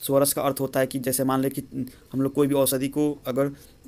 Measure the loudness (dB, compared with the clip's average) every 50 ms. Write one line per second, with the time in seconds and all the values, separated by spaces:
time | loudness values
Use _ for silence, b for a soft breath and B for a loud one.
0 | -2 2 2 4 4 4 2 0 0 -2 -2 -2 -4 -2 0 0 0 0 -2 -4
1 | -2 -2 0 0 0 0 2 2 0 0 -2 -6 -10 -8 -8 -8 -8 B B B
2 | B B -2 -2 -2 0 2 2 2 4 4 2 2 2 2 0 -2 -2 0 0
3 | 0 0 -2 -4 -6 -4 0 0 0 -2 -2 B B B B B -10